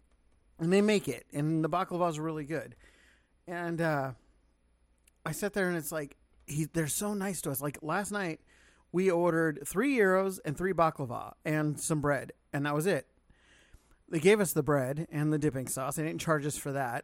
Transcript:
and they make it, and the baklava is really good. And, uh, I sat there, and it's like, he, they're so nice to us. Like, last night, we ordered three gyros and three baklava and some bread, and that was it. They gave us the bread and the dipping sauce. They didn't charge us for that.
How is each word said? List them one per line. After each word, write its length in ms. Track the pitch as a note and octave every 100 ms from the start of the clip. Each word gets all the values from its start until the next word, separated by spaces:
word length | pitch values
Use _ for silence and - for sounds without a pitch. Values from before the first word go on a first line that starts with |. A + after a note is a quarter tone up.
| _ _ _ _ _ _
and 120 | E3
they 80 | G3
make 280 | G#3 G#3 -
it, 180 | B2 -
and 280 | C#3+ D3+ D#3+
the 60 | D#3+
baklava 400 | F3 F#3 F3+ F3
is 100 | D3+
really 260 | D#3+ D#3 C#3+
good. 280 | D#3 A#2+ A#2+ - _ _ _ _ _ -
And, 320 | F3 E3+ E3
uh, 320 | E3 D3 C3 B2 _ _ _ _ _ _ _ _ _ _ -
I 60 |
sat 200 | D#3+ G#3
there, 160 | G3+ F#3
and 80 | E3+
it's 160 | D3+
like, 240 | D#3+ C#3+ - _ _ -
he, 180 | C#3+ D#3
they're 140 | E3 D3+
so 240 | - G#3
nice 300 | G#3 G3 F3+
to 80 | D#3+
us. 100 | C3+
Like, 180 | D3 -
last 300 | D3+ F3 G3+
night, 280 | G#3 F#3 D#3 _ _ _ _ _
we 180 | E3+ F#3+
ordered 500 | E3+ F3 E3 D#3+ D3+ D3
three 280 | F3 C4+ C4
gyros 400 | G3 F#3 G3 F#3+
and 180 | - C#3+
three 160 | F3+
baklava 600 | E3+ E3 - C3+ A2+ G#2+ -
and 340 | - D3+ D3+ C#3+
some 220 | - D#3
bread, 320 | C#3+ C3+ - - _
and 140 | D3
that 100 | C#3+
was 120 | D3 E3+
it. 220 | D#3+ - _ _ _ _ - _ - _ _ _
They 80 | E3+
gave 200 | E3+ G#3+
us 120 | F#3
the 100 | D#3+
bread 460 | C3+ C#3+ B2+ D3 E3
and 220 | D3 D3+
the 60 | D3+
dipping 280 | D3 C3 B2+
sauce. 280 | - C3 E3
They 60 |
didn't 180 | D#3 E3
charge 240 | - D#3
us 140 | C#3+ -
for 120 | C#3+
that. 300 | C#3 B2+ B2